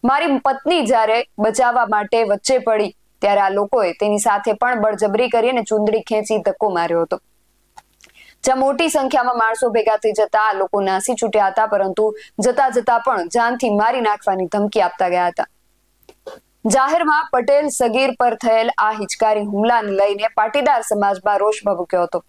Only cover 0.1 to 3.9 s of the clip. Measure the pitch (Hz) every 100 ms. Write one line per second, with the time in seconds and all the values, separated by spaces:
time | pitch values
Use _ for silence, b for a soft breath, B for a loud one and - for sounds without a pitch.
0.1 | 277 330 269 269 262 - 349 226 240 220
1.1 | 226 240 - 214 220 247 233 202 214 208
2.1 | 233 220 202 - 262 247 214 208 - _
3.1 | _ 202 202 196 196 202 254 190